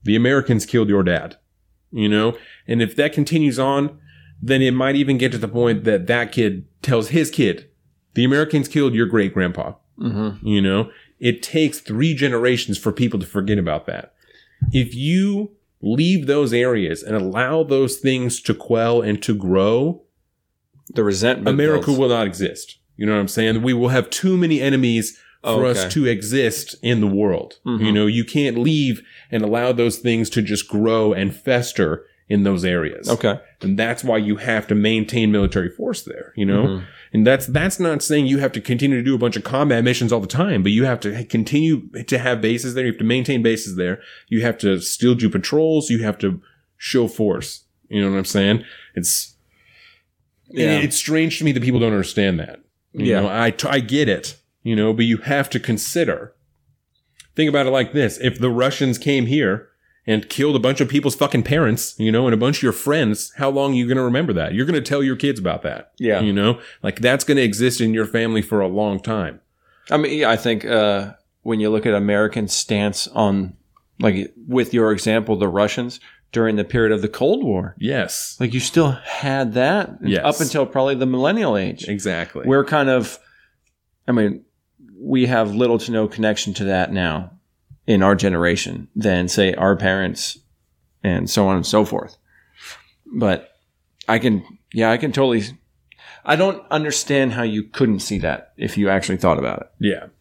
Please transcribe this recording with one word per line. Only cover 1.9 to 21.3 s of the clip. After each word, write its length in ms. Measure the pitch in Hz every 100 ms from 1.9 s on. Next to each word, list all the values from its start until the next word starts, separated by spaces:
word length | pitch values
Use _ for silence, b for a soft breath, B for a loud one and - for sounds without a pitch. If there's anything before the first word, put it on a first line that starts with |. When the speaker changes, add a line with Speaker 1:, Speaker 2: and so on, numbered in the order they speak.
Speaker 1:
You 180 | 147 104
know? 280 | 107 110 120 B B B
And 140 | 117
if 140 | 110 -
that 160 | 147
continues 440 | 151 143 165 147 120
on, 400 | 135 139 147 - b b b b
then 200 | 113 135
it 100 | 131
might 240 | 127 131 139
even 200 | 139 131
get 140 | 127
to 60 | 117
the 100 | 104
point 360 | 120 120 110 110
that 220 | 101 87
that 240 | 120 117
kid 340 | - 107 95 - _
tells 240 | - 120 107
his 220 | 160 156
kid, 360 | - 113 85 - _ _ _ _
"The 100 | - 123
Americans 420 | 139 151 156 135
killed 260 | 151 139
your 120 | 113 113
great 260 | 110 98
grandpa." 400 | 95 90 87 - - _ -
Speaker 2:
Mm-hmm. 460 | 120 104 107 101 107
Speaker 1:
You 160 | 104
know? 300 | 95 98 113 B B B
It 220 | 120 -
takes 380 | - 160 156 -
three 340 | - 110 160
generations 640 | 147 139 123 123 123 - 98
for 140 | 113
people 280 | - 123 101
to 60 | 87
forget 320 | 101 98 104
about 280 | 85 76 -
that. 260 | - - _ B B B B B
If 200 | 131 120
you 580 | 120 143 180 196 202 208 _ _ _
leave 460 | 98 120 170 190 135
those 260 | 143 139
areas 480 | 120 123 117 87 82
and 140 | - 107
allow 480 | 95 101 127 160
those 340 | 156 135 135 131
things 440 | 135 131 123 -
to 120 | -
quell 480 | 110 - 117 117 120
and 200 | 107 101
to 100 | -
grow, 680 | 107 95 95 98 117 147 175 _ _ _ _ _ _ _ _ -
Speaker 2:
The 100 | -
resentment 440 | 104 95 113